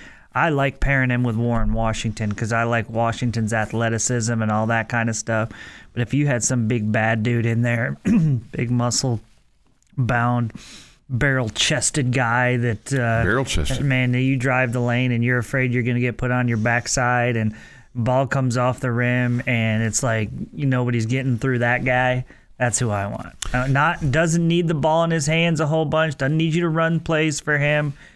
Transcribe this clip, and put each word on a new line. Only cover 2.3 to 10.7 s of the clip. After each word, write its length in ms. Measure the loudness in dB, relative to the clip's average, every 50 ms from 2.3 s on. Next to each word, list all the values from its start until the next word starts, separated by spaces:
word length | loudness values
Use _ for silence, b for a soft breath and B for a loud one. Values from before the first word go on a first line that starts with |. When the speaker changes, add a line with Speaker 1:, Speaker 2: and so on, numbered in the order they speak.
| -4
Speaker 1:
'cause 200 | -2 -2 -2 0
I 100 | 0 0
like 260 | 0 0 0 -2 -2
Washington's 640 | -2 0 0 0 0 -2 -2 -2 0 0 0 0
athleticism 920 | 0 0 -2 -2 -2 0 0 0 0 0 0 0 0 0 0 0 0 0
and 80 | 0 0
all 160 | 0 0 0
that 200 | 0 0 -2 -2
kind 220 | -2 -2 -2 0 -2
of 60 | -2
stuff. 340 | -4 -4 -2 -2 -2 -2 -4 B B B B B B B B B
But 80 | -4 -4
if 100 | 0 0
you 120 | 0 2
had 140 | 2 0 0 0
some 240 | 0 0 0 0 0
big 200 | 0 0 0 0
bad 300 | 0 0 2 2 0 0 2
dude 220 | 0 2 2 2
in 180 | 2 2 2 2
there, 340 | 2 0 0 -2 -4 -4 -4
<clears throat> 500 | 0 2 2 4 4 2 2 0 -2 -4
big 200 | -6 -4 -2 0
muscle 480 | 0 0 0 0 0 0 0 0 -2 -2 -6 -10 -20 _ _ _ _ _ _ _ _ _ _ _ -4
bound, 560 | -2 0 0 2 2 2 2 2 0 -2 -2 -6 B B B